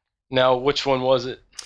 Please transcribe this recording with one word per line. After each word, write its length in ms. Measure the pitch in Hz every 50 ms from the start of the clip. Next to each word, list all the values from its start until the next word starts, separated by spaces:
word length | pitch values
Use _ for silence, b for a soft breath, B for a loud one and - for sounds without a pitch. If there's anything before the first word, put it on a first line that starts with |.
| _ _ _ _ _ -
Now, 260 | 131 127 127 127 127
which 300 | 123 127 143 143 - -
one 160 | 139 135 127 127
was 240 | 131 135 127 120
it? 140 | 131 113 - _ _ _ - -